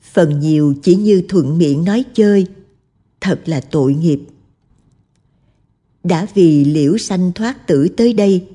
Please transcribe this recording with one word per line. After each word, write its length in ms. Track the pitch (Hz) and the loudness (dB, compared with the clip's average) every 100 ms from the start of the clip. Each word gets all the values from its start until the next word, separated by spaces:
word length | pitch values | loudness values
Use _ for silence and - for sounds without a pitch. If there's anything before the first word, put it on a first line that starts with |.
Phần 380 | - - 165 147 | -4 -2 0 -2
nhiều 360 | 156 151 147 139 | 0 0 0 0
chỉ 120 | 185 185 | 0 2
như 280 | 208 196 175 | 2 0 0
thuận 280 | 190 131 160 | -2 -2 0
miệng 260 | 156 143 | 0 0
nói 220 | 175 214 262 | -2 -2 -4
chơi, 340 | - 208 202 180 - _ _ _ _ _ _ | 0 2 2 0 -8 _ _ _ _ _ _
thật 200 | 185 - - | -6 -6 -4
là 160 | 151 | -8
tội 320 | - 156 135 | -4 -2 0
nghiệp. 280 | 143 165 143 - _ _ _ _ _ _ _ _ _ _ _ _ _ _ _ _ _ | 0 -2 -2 -6 _ _ _ _ _ _ _ _ _ _ _ _ _ _ _ _ _
Đã 240 | 175 160 208 | -4 -4 -2
vì 320 | 208 170 147 143 | 2 4 4 2
liễu 320 | 156 143 214 | 2 0 0
sanh 340 | - 185 180 175 | -2 -2 -2 -4
thoát 320 | 226 269 - | -6 -8 -2
tử 200 | 147 - - | 0 0 0
tới 160 | 233 | 0
đây 360 | 214 202 185 185 | 2 2 0 -4